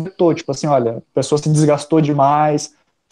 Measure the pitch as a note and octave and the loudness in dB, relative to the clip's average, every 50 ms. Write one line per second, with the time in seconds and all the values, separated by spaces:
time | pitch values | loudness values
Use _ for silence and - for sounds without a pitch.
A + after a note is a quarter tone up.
0 | D#3+ F#3+ - - F3+ E3 D#3+ D#3+ - - C3+ - - D#3 C#3+ C3 A#2+ A2+ A2+ A2+ | -4 -6 -2 0 0 0 0 -2 -4 -8 -8 -4 -2 0 0 0 0 -2 -4 -8
1 | - _ - C#3+ B2+ - D3 D3 - D#3 D3+ D3 D#3 C#3+ A#2+ - - - D#3+ D#3+ | -12 _ -4 -4 -2 0 -2 -2 0 0 2 2 2 2 2 0 -2 0 0 2
2 | D3 C#3+ D3+ C#3+ C3+ C#3 D3 D3 D3+ D3+ D3 C#3 - - _ _ _ _ _ _ | 2 2 2 2 2 2 2 2 2 0 0 -2 -4 -10 _ _ _ _ _ _
3 | _ _ | _ _